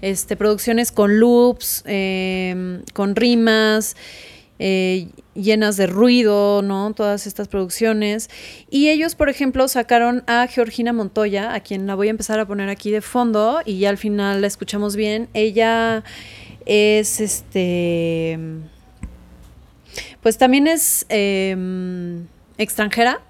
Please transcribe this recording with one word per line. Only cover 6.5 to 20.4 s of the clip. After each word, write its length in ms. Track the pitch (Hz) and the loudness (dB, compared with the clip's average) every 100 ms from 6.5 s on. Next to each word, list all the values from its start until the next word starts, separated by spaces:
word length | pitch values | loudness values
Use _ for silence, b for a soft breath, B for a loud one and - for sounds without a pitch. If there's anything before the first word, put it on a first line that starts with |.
| 202 | 2
¿no? 320 | 202 196 202 | 0 -2 -4
Todas 320 | 214 208 202 202 | -2 -2 -2 -6
estas 220 | - 208 | -10 -6
producciones. 800 | 202 185 - 226 220 214 214 - B B B B | -4 -6 -2 0 0 0 -4 -8 B B B B
Y 200 | 277 294 | 2 4
ellos, 260 | 302 320 320 | 4 0 0
por 140 | 294 | -2
ejemplo, 360 | 269 269 262 262 | 0 -2 0 0
sacaron 560 | 262 233 240 240 247 - | 0 2 4 4 0 0
a 200 | 233 247 | 0 0
Georgina 440 | 262 233 - 233 | 0 -2 0 -2
Montoya, 600 | 233 196 220 208 196 214 | -2 -2 -2 0 -2 -4
a 80 | 233 | -8
quien 260 | - 196 196 | -8 -8 -6
la 80 | 196 | -2
voy 120 | 202 | 0
a 20 | |
empezar 320 | 220 - 220 | -2 -4 -4
a 40 | 208 | -2
poner 220 | 202 196 | -4 -6
aquí 240 | 202 208 | -6 -4
de 80 | 214 | -4
fondo 600 | 208 247 240 214 214 294 330 | -2 -2 0 2 2 0 -4
y 140 | 190 | -2
ya 100 | 202 | 0
al 80 | 202 | 0
final 440 | 220 208 202 196 | -2 -2 -2 0
la 60 | 202 | -2
escuchamos 500 | 196 196 208 208 202 | -4 -8 -4 -4 -2
bien. 320 | 214 214 233 | -2 -4 -6
Ella 720 | 220 214 208 226 226 226 220 B B B B B B - | -2 0 2 2 2 0 -2 B B B B B B 0
es, 560 | 208 208 214 214 - | 2 4 4 0 -2
este, 1160 | 214 - - 196 180 175 175 170 165 165 165 160 160 160 156 - _ - - - - - - - - _ B B B B | -4 -6 -6 -2 0 0 0 0 0 -2 -2 -6 -8 -12 -16 -20 _ -18 -18 -18 -20 -20 -20 -20 -20 _ B B B B
pues 160 | 233 | 0
también 300 | 220 | 4